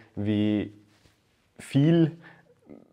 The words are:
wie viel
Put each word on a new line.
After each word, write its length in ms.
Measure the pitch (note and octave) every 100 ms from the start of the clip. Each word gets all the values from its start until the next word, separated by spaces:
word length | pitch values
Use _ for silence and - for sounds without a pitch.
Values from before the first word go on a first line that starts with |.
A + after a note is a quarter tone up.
| - -
wie 560 | G#2 G#2 G#2 G#2 F#2+ - _ _ _ _ _ _ _ -
viel 600 | - C3+ D3+ E3+ D#3+ - - - _ _ - - _